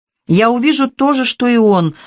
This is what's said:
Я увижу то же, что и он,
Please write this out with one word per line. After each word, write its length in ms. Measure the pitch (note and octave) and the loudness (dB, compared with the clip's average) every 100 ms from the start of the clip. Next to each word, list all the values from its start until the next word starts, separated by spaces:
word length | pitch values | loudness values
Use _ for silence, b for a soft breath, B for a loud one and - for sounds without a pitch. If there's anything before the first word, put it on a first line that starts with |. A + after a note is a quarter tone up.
| _ _ - | _ _ -2
Я 240 | F3 A3+ | 0 2
увижу 380 | B3 C#4+ C#4 C4+ | 0 0 0 -4
то 240 | - - | -2 -2
же, 120 | C4+ | -2
что 220 | B3 - B3 | -4 -4 0
и 80 | A#3 | 2
он, 380 | G#3+ F#3+ E3 B | 2 2 0 B